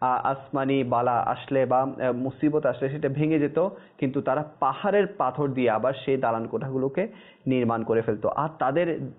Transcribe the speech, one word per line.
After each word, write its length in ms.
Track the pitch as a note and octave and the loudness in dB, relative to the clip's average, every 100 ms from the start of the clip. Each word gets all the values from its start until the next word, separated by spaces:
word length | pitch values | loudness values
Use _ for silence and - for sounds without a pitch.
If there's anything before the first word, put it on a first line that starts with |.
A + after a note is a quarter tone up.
আহ, 240 | B2+ B2+ C3 | 0 0 0
আসমানি 580 | C3+ - C#3 C3+ C#3 | -4 -4 -2 0 0
বালা 280 | B2 A#2+ B2 | 2 2 2
আসলে 540 | A#2 - B2 - C3+ B2+ | 2 0 -4 -2 0 4
বা, 160 | B2+ | 2
আহ, 320 | C3+ C#3 B2+ | 2 -2 -2
মুসিবত 520 | A#2+ C3 - D3+ D3+ C#3 | -2 -4 0 0 2 0
আসলে, 240 | A#2 C3+ | 0 -4
সেটা 200 | D3+ D3 | -2 -2
ভেঙে 300 | C#3 D#3 D#3+ | 0 2 2
যেত, 200 | C#3+ D3+ F#3+ - - - | 2 0 0 -4 -18 -4
কিন্তু 240 | C3+ C3+ | -2 0
তারা 240 | C3 C3+ D3+ - | 0 0 -2 -2
পাহাড়ের 480 | C3+ C3+ G3+ G3+ G3+ | -2 0 2 2 2
পাথর 400 | - B2+ C3 C#3+ | 0 -2 0 -2
দিয়ে 220 | B2+ A#2+ | 2 2
আবার 240 | A2 B2 C3+ C#3 | 2 0 -2 -2
সেই 120 | C3+ | 0
দালান 300 | A#2+ A2+ A2+ | 0 0 -2
কোঠাগুলোকে 600 | A2+ C3+ C3 C3+ F3+ A3 - - - C3 | -6 -4 -2 -2 -2 -4 -8 -20 -8 0
নির্মাণ 360 | B2+ A#2 A#2 | 2 2 0
করে 180 | A2+ A2+ | 2 0
ফেলতো। 280 | A2+ G#2+ G#2 | 2 0 -2
আর 200 | - D#3 D#3 | 0 -2 -2
তাদের 500 | C3+ D3 E3+ D3+ C3 | 0 0 0 -2 -8